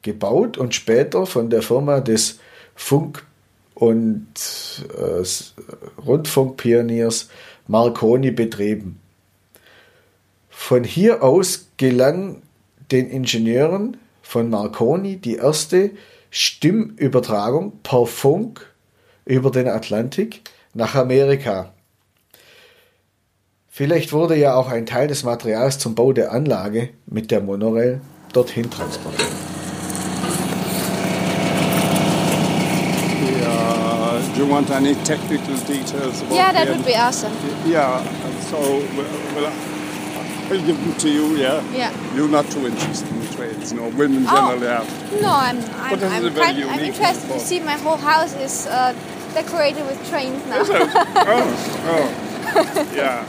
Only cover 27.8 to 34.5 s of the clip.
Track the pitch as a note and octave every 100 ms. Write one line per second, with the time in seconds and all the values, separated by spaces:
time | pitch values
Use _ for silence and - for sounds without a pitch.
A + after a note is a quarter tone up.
27.8 | B2 C3 - - - B2+ B2 - A#2 -
28.8 | - - - - - - - - - -
29.8 | - - - - - - - - - -
30.8 | - - - - - - - - - -
31.8 | - - - - - - - - - -
32.8 | - - - - C3 B2+ A#2+ A#2 A2+ A2+
33.8 | A#2 A2+ A2+ A#2+ - - C#3+